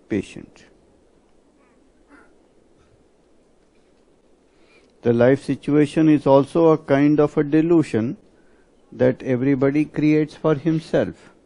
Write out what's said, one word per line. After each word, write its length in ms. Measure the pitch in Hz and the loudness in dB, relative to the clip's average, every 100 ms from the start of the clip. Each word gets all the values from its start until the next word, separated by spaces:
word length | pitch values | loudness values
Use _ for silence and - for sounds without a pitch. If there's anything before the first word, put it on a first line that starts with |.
| - | -8
patient. 560 | 104 - - - - - _ _ _ _ _ _ _ _ _ _ _ _ _ _ 285 _ _ _ _ _ _ _ _ _ _ _ _ _ _ _ _ _ _ _ _ _ _ _ _ _ _ _ _ | -6 -6 -16 -20 -20 -20 _ _ _ _ _ _ _ _ _ _ _ _ _ _ -20 _ _ _ _ _ _ _ _ _ _ _ _ _ _ _ _ _ _ _ _ _ _ _ _ _ _ _ _
The 120 | 117 | -2
life 300 | 117 120 139 | 2 2 0
situation 680 | - 131 - 147 147 165 156 | -4 -8 -2 0 0 0 2
is 180 | 147 143 | 2 4
also 420 | 139 131 170 165 | 2 2 0 2
a 100 | 156 | 0
kind 400 | - 139 147 151 | 0 0 2 2
of 180 | 147 - | 0 -2
a 60 | |
delusion 760 | 147 156 165 170 147 113 117 196 _ _ _ _ _ _ _ | -2 0 2 0 0 -4 -4 -8 _ _ _ _ _ _ _
that 300 | 113 127 123 | -2 -2 -2
everybody 640 | 131 123 135 135 139 147 151 | -4 -2 -2 0 0 -2 -4
creates 500 | - 151 151 151 - | -2 0 0 -2 -4
for 180 | 160 | -4
himself 760 | 147 160 160 - 151 95 - - _ | -2 -2 -4 -2 -4 -4 -8 -20 _